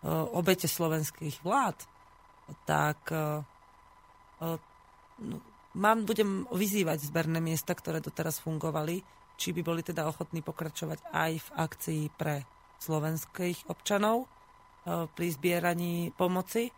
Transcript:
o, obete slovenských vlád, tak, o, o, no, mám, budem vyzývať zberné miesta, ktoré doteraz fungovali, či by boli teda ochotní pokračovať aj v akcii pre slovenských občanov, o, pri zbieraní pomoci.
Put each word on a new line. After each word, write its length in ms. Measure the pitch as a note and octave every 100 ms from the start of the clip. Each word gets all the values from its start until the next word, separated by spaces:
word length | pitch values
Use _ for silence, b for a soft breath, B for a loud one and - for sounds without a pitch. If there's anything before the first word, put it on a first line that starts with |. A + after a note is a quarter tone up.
o, 320 | D3+ D#3+ D#3+
obete 320 | F3 E3+ F3+ D#3+
slovenských 720 | - E3 D#3+ D3+ - D3+ -
vlád, 380 | E3+ B3+ A#3 - - - - - - - - D3
tak, 340 | - D3+ D3+ D3+ -
o, 320 | D#3+ D3+ D3+ D3 - - - - - - - - -
o, 120 | E3 E3 - - - - - -
no, 160 | - - - - -
mám, 240 | - G#3 A3
budem 460 | G#3 G#3+ G#3 F#3+ F#3
vyzývať 560 | F3+ G#3 G#3 E3 D#3
zberné 340 | C#3+ E3 D#3+ E3
miesta, 340 | E3 D#3+ -
ktoré 280 | F3 - D#3+
doteraz 400 | D#3 - D#3+ D#3
fungovali, 640 | - D#3 D#3+ D#3 D#3 F3+ B B B
či 160 | - -
by 100 | E3+
boli 220 | E3 E3
teda 240 | D#3+ E3 D#3
ochotní 340 | D#3 D#3+ E3
pokračovať 720 | D#3 D#3+ D#3+ - D#3 D#3 E4+
aj 220 | E3 D#3+ D#3+
v 120 | - C#4+
akcii 440 | D#3+ - - D#3 D3+
pre 360 | - D#3 D3 C3 - - -
slovenských 880 | - D#3 D3+ D#3+ - - F3+ F3 -
občanov, 580 | E3+ - G3+ G#3 A#3
o, 20 | B3+ - - - - - F3 E3+ E3
pri 180 | - E3+
zbieraní 800 | C#3+ D#3+ F3 F3 E3+ F3 E3+ E3+
pomoci. 600 | - F3+ F3+ F#3 A3+ A#3